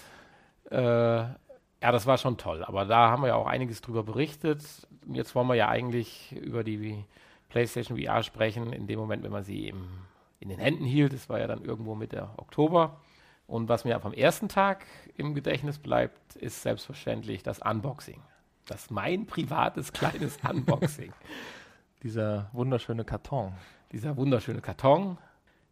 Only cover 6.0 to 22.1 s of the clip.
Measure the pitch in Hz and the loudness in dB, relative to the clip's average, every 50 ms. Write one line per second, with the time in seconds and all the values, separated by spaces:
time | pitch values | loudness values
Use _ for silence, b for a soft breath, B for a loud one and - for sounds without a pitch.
6 | 110 - - - - - 143 - - - 117 117 107 110 107 104 107 107 107 104 | -2 -4 -8 -16 -18 -16 -14 -12 -10 -6 -4 -4 -4 -4 -4 -4 -6 -6 -8 -8
7 | 104 b b b b b b b b _ - 120 120 113 - 123 113 - 120 110 | -10 b b b b b b b b _ 0 0 0 0 -2 -4 -6 -4 -4 -4
8 | - 107 110 113 107 - - 110 110 110 104 117 117 117 120 - 101 101 110 110 | -2 2 2 2 2 0 0 0 0 0 0 -2 -6 -6 -6 -6 -6 -6 -6 -6
9 | 110 107 104 101 - 104 101 101 98 101 101 101 104 104 101 95 92 90 92 92 | -4 -4 -6 -6 -6 -6 -6 -6 -6 -6 -6 -6 -6 -8 -8 -10 -10 -12 -12 -14
10 | 95 b b b b b b _ - 101 95 92 - 131 165 - 151 123 131 147 | -16 b b b b b b _ -12 -12 -8 -2 0 0 0 0 0 2 4 4
11 | 147 135 135 127 - - 117 110 113 113 113 110 - - 120 110 113 110 110 107 | 4 4 2 -2 -6 -6 -4 -4 -2 -4 -6 -6 -6 -8 -8 -6 -6 -8 -8 -8
12 | 110 107 - 104 98 104 110 - - - - - 147 156 175 170 160 151 147 b | -8 -8 -8 -10 -10 -10 -12 -16 -18 -6 0 2 2 4 6 4 4 2 0 b
13 | b b b b b b b b b - - 117 117 110 120 110 - 123 113 101 | b b b b b b b b b -6 -4 -4 0 0 0 0 2 0 0 0
14 | 92 104 - - 120 160 - - 226 196 - 202 196 196 190 190 - - - - | -2 -4 0 4 4 4 4 2 -2 -2 0 2 2 2 0 -2 -8 -16 -20 -20
15 | - - - - 143 147 151 143 135 - - 131 131 147 147 147 - 131 123 120 | -20 -14 -8 -6 -6 -4 -4 -4 -2 -2 -2 -2 -2 -6 -8 -8 -2 2 2 2
16 | 123 - - - _ _ - - - 120 - - - 120 113 110 - - 131 - | 2 2 -2 -10 _ _ -16 -12 -10 -10 -10 -4 -2 -2 -2 -2 -6 -10 -16 -10
17 | - 123 113 110 107 110 110 92 - 120 113 - - 107 110 110 98 143 123 - | -6 -6 -6 -6 -6 -8 -8 -6 -6 -8 -8 -4 -4 -2 -2 -2 -2 -4 -6 -8
18 | - - - - - _ _ _ _ _ _ _ _ - - - - - 110 95 | -12 -18 -18 -20 -20 _ _ _ _ _ _ _ _ -14 -14 -14 -10 -8 -6 -4
19 | 98 139 180 190 226 - - 175 - 120 - - - - - - 139 - - - | -2 -2 -2 -2 -4 -4 -4 -4 -4 -2 0 2 2 2 2 -2 -6 -8 -4 -2
20 | 143 151 - - 151 139 - - - - - 170 127 - - - 180 147 - - | 0 0 0 -2 -4 -4 -4 -4 -4 -2 0 2 2 2 2 4 2 0 -2 -6
21 | - 90 92 - B B B B B B B B B B B B B B _ _ | -10 -14 -16 -18 B B B B B B B B B B B B B B _ _
22 | - 117 | -10 -6